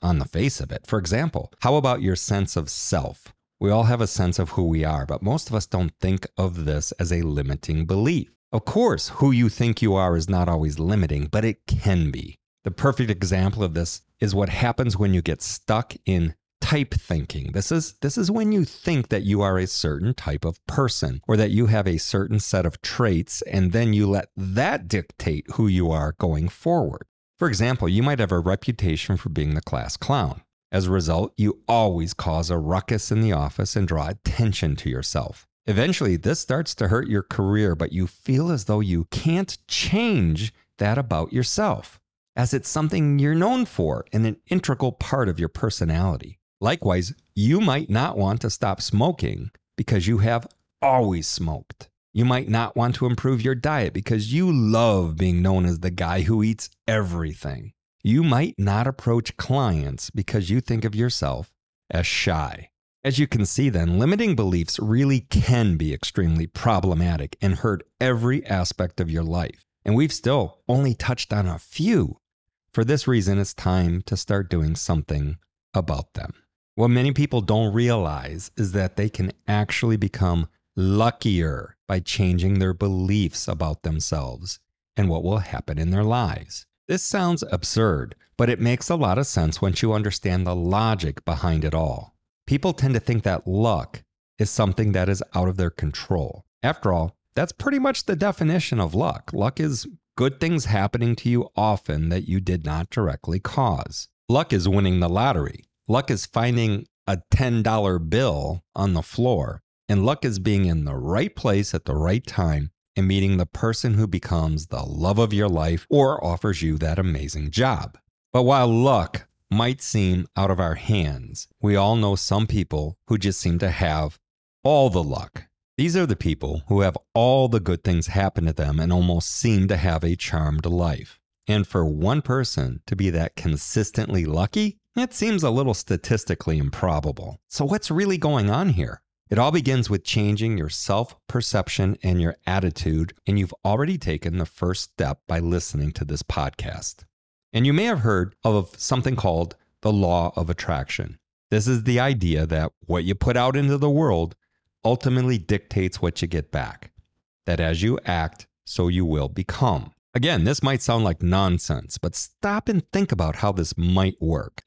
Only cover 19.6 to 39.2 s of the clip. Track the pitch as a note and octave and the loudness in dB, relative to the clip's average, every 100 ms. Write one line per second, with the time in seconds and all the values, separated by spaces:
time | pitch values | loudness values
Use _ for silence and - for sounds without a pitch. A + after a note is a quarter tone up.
19.6 | F#2 - E2 D2 G2 B2+ - D2 E2 E2 | 0 -2 -4 -2 -2 -2 -4 -4 -4 -6
20.6 | - - C3 - B2+ C#2+ - A2 G#2+ G#2 | -6 -2 0 0 -4 -6 0 2 4 4
21.6 | A#2 G#2+ F#2+ E2 - G2+ G2 G#2+ - F#2+ | 4 2 2 -2 -2 -2 0 -2 0 0
22.6 | E2+ - - - A#2 E2+ - - - G2 | 0 -4 -10 0 2 2 -2 -8 -4 0
23.6 | F#2 A2+ A#2 G#2 G2+ G2 - - F#2+ G2 | 2 2 2 2 2 0 -2 -8 -4 0
24.6 | D#3 D3 F2 G2+ - - - D2 - - | 0 -2 -2 -4 -4 -6 -4 -4 -6 0
25.6 | G#2+ F2+ E2+ D#2+ D2 - F2 D#2 E2 - | 2 4 2 0 -2 -2 -2 0 -2 -4
26.6 | E3 E3+ F2 - - _ _ _ E3+ G2 | 0 0 0 -6 -14 _ _ _ -2 2
27.6 | A#2 B2+ F2 F#2+ C3+ C#3 G2+ F2+ E2+ G2 | 0 0 2 2 2 0 0 0 0 -2
28.6 | - A#2 F#2 D#2 - F#2 - D#2 D2 D2+ | -2 -2 0 -2 -2 -2 -2 -2 -2 -2
29.6 | - B1+ A1 - - C#3 D#2+ B1+ _ _ | -2 -6 -6 -8 -2 0 0 -6 _ _
30.6 | _ F#2 F#2 F#2+ D#2+ E2 G#2 - G#2 - | _ -2 0 0 0 0 -2 0 0 0
31.6 | - A#2 G#2+ E2+ E2 - - D#2+ E2 E2+ | 0 2 2 0 -4 -4 -2 -2 -2 -2
32.6 | D#2 F#2 - A2+ - G#2+ A2 E2 D2 - | 0 -2 0 -4 0 0 2 0 -2 -2
33.6 | G2 A2 F#2 D#2+ D2+ G2+ - - A2+ G2 | -2 0 0 0 -4 -4 -4 0 0 2
34.6 | E2 C#2 - B1+ - - - - _ _ | 0 -2 -4 -4 -4 -4 -6 -10 _ _
35.6 | - G2+ D3 F3+ A#2+ E2+ - E3 - B2+ | -2 2 2 2 0 2 0 -2 -2 -2
36.6 | - - G2+ A2+ C3+ G#2 - - G2 G#2 | -2 -2 0 0 0 -2 -2 -2 2 2
37.6 | G#2 D#2+ E2 E2+ F#2 - - C3 E3+ D3+ | 2 0 -2 -2 -4 -4 -2 0 2 -2
38.6 | G2+ G#2+ G#2 E2+ E2 - | 0 0 2 0 -2 -2